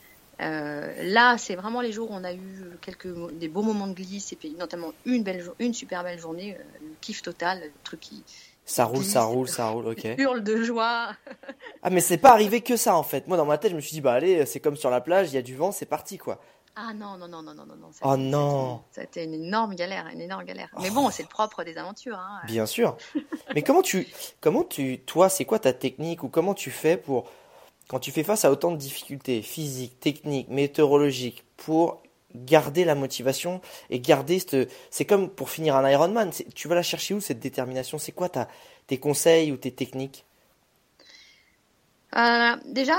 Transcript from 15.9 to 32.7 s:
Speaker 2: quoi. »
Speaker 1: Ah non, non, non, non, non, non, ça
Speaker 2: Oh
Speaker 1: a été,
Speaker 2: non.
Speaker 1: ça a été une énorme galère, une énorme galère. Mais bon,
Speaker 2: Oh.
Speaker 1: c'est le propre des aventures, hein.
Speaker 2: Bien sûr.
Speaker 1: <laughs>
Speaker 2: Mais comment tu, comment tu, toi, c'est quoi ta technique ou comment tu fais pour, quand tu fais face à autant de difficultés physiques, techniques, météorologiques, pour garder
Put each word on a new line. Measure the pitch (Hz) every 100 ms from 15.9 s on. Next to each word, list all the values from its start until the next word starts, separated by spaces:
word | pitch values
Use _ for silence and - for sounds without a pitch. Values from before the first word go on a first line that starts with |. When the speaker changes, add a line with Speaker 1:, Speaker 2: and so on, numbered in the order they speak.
| 147 - 185
Speaker 2:
quoi. » | - 95 - _ _ 214
Speaker 1:
Ah | 226
non, | 208 202 185
non, | 175
non, | 165
non, | 156
non, | 151 143
non, | 156 160
ça | -
Speaker 2:
Oh | 135
Speaker 1:
a |
été, | 135
Speaker 2:
non. | 135 147 143 139 127 120 -
Speaker 1:
ça | -
a |
été | - -
une | 160
énorme | 160 170 220 220
galère, | 180 175 190 165
une | 165
énorme | 175 190
galère. | 180 185 - -
Mais | 185
bon, | 240 254
Speaker 2:
Oh. |
Speaker 1:
c'est | -
le | 156
propre | - 214 -
des | 170 165
aventures, | 175 214 254 196
hein. | 190 202 113
Speaker 2:
Bien | 113 107
sûr. | 233 196 120 - -
Speaker 1:
<laughs> | - - - 220
Speaker 2:
Mais |
comment | - 339
tu, | 370 190 - - - -
comment | 156 233
tu, | 349 - 135 127
toi, | - 160 190
c'est | -
quoi | - 220
ta | 131
technique | - 131 - 160 170
ou | 123
comment | 165 185
tu | 196 131
fais | - 156 180
pour, | - 123 - - - - - _ -
quand | 127
tu | -
fais | 156
face | 156 214
à | 139
autant | 143 170
de | 160
difficultés | 139 - - 139 - 117
physiques, | 107 - 147 127 120 -
techniques, | 156 143 151 139 -
météorologiques, | 135 143 151 147 143 147 127 123 - _ -
pour | - 160 170 - _ _ _
garder | 120 127 156 143